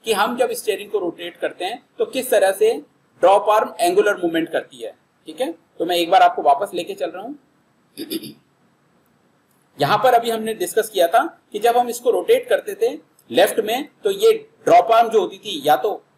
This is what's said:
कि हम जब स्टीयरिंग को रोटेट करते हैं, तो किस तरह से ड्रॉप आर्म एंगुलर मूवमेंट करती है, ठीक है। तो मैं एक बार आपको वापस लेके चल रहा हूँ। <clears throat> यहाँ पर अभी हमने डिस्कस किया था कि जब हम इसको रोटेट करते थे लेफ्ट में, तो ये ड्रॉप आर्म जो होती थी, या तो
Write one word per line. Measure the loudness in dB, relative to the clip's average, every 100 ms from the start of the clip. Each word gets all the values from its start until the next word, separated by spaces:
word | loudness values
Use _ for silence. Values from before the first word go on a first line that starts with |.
| -4
कि |
हम | 0 0 0
जब | -2
स्टीयरिंग | -2 -4 -4 -4
को | -6
रोटेट | -4 -8 -12 -8
करते | -8 -6 -10
हैं, | -10 _ -8
तो | -6
किस | -6 0
तरह | 2 2
से | 2 0 0 -8 _ _ _
ड्रॉप | 4 4 4
आर्म | 0 0 0
एंगुलर | 0 2 2 0
मूवमेंट | -2 -2 -4
करती | -4 -6 -12
है, | -14 -14 _ _ -14
ठीक | -8
है। | -8
तो | -8 _ -8 -2
मैं | -2
एक | 2
बार | 4
आपको | 4 4
वापस | 2 2 0
लेके | -8 -8
चल | -8 -8
रहा | -8
हूँ। | -14 -16 _ _ _ _ _ -16
<clears throat> | -10 -10 -12 -20 _ _ _ _ _ _ _ _ _ _ _ _ _ -4
यहाँ | -2 2
पर | 4
अभी | 2 2
हमने | -4 -6
डिस्कस | -6 -4 -2 -2
किया | 0 2
था | 2 0 -8 _
कि | -2
जब | 0 2
हम | 0
इसको | -2 -2
रोटेट | 0 2 0 0
करते | -4 -4 -4
थे | -4 -4 _ _ -4
लेफ्ट | 0 2 0
में, | -4 -4 -8 _
तो | -4
ये | 2 2 2 -4 _ 4
ड्रॉप | 4 6
आर्म | 4 4
जो | 2
होती | 0 -6
थी, | -12 -4 0
या | 2
तो | 0 -6 _